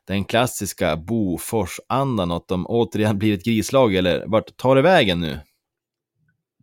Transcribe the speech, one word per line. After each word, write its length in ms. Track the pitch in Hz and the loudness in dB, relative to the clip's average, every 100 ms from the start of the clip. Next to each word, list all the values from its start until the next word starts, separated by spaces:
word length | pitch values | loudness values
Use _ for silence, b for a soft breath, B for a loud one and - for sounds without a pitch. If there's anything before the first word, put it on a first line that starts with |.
| - | -6
den 180 | 98 92 | -4 0
klassiska 720 | 117 123 - 98 - 90 78 | 0 0 -2 -8 -2 0 -2
Bofors-andan 1300 | 82 113 98 80 - 113 90 - - 120 139 113 87 | -2 -2 -2 -4 -4 -4 -4 -8 -6 -2 -2 -2 -2
och 60 | 85 | -2
att 100 | - | -4
de 200 | 92 85 | -4 -2
återigen 520 | 117 117 104 107 101 | 0 0 0 0 0
blir 140 | 107 | 0
ett 100 | 101 117 | 0 0
grislag, 500 | 110 95 135 123 92 | 0 2 2 4 2
eller 280 | 90 73 67 | 2 0 0
vart 300 | 107 - - | -2 -2 -2
tar 180 | 127 135 | 2 4
det 60 | |
vägen 380 | 160 180 107 85 | 6 4 4 0
nu? 200 | 80 71 - _ _ _ _ _ _ _ _ _ _ _ | -2 -6 -12 _ _ _ _ _ _ _ _ _ _ _